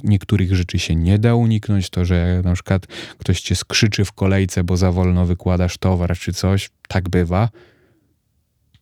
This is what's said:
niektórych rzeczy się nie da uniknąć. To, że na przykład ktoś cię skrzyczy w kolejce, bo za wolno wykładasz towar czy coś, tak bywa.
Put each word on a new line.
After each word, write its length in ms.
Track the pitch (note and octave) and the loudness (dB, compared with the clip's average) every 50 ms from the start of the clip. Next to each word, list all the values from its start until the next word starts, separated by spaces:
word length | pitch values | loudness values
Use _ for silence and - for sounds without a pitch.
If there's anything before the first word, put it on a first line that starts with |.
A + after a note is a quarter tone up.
| - | 0
niektórych 520 | G#2 G#2 F#2 - - G#2+ F#2+ F#2+ F2 F#2+ | 0 0 0 0 0 0 0 0 2 0
rzeczy 240 | F2+ F2 - - F#2 | 0 0 -2 -4 -4
się 160 | - - D#2+ | -2 -2 0
nie 240 | E2 E2 F2 G2+ G#2 | 0 2 2 2 4
da 160 | A2 A#2 A#2 | 4 4 4
uniknąć. 540 | A#2 A#2 A2+ A2+ G#2 - - G#2 G2 F2+ - | 4 2 2 0 0 0 0 0 0 -2 -2
To, 160 | - F2+ F2+ | -2 -2 0
że 360 | F2 F2+ F2 E2+ F2+ F2+ F2+ F#2 | 2 2 2 2 0 0 0 0
na 80 | F2+ F2 | 0 -2
przykład 340 | - - - G2 F2+ - - - - - - - | -2 -2 -2 -2 -2 -4 -6 -16 -16 -16 -16 -16
ktoś 240 | - - - F2+ - | -6 -2 -2 -2 -2
cię 140 | - - F#2 | -2 -4 -4
skrzyczy 500 | - - - - - - G#2+ - - G2+ | -4 -4 -4 -2 0 0 2 2 0 -4
w 60 | - | -4
kolejce, 520 | - - G2 F#2+ F#2+ G2 F#2+ F#2 - F#2 F2 | -4 -2 0 0 2 2 0 0 -2 -2 -2
bo 140 | F2 F#2 | 0 0
za 140 | F2+ F#2+ F#2 | 2 2 2
wolno 340 | F2 F#2 F#2 F2+ F2+ F2+ F2 | 2 2 2 2 2 2 2
wykładasz 520 | F2 F2+ - - F2+ F#2 F2 F2+ F2 - | 0 0 -2 -2 0 0 0 0 -2 -2
towar 400 | - - F#2 F#2 F2 F2 F2 F2 | -2 0 0 0 0 0 -2 -4
czy 160 | - - - E2+ | -4 -6 -6 -6
coś, 360 | - - F#2 G2 G2 - - _ _ - | -2 0 0 0 0 -2 -6 _ _ -10
tak 220 | - - F#2+ F2+ F2 | -6 -4 -4 -2 0
bywa. 400 | F2 F2+ F2 E2 F2+ F#2+ A2+ A2+ - - - _ _ _ _ _ _ _ _ _ _ _ _ _ _ _ _ _ _ _ _ _ _ _ | 0 0 0 2 0 0 0 -2 -4 -10 -20 _ _ _ _ _ _ _ _ _ _ _ _ _ _ _ _ _ _ _ _ _ _ _